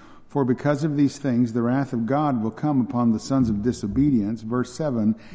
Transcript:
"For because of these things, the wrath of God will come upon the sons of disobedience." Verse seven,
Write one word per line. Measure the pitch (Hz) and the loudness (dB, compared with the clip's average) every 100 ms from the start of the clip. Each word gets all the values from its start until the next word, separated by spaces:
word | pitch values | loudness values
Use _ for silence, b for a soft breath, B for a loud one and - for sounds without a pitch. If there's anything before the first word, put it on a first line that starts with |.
| B B B | B B B
"For | 143 | -2
because | 127 - 147 143 | 0 0 0 0
of | 156 143 | 0 2
these | 139 - | 0 0
things, | 139 120 120 | -2 0 2
the | 117 | 0
wrath | 117 131 135 | 0 0 -2
of | 120 113 | -2 0
God | 139 151 123 | 0 0 0
will | 110 | -2
come | - 151 139 | -2 0 0
upon | 113 120 120 | 0 2 2
the | 110 | 2
sons | - 135 117 | 0 0 2
of | 104 | 0
disobedience." | 117 117 104 113 147 123 101 113 | -2 -2 -2 2 2 2 0 -4
Verse | 110 123 123 | -4 -4 -4
seven, | - 156 117 107 110 B | -4 -4 0 0 0 B